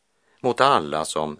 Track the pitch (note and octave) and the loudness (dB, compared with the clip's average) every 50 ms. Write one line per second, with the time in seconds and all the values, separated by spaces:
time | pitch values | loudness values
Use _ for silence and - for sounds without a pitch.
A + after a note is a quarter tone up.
0 | _ _ _ _ _ _ _ - - B2+ A2+ - C3 C#3 C3+ G2+ D#2 D2 D2+ D#2 | _ _ _ _ _ _ _ -6 -4 -2 2 4 4 4 4 2 0 -2 -4 -4
1 | D#2 - - D#2 D2+ D#2 D2 | -4 -4 -4 -4 -4 -4 -8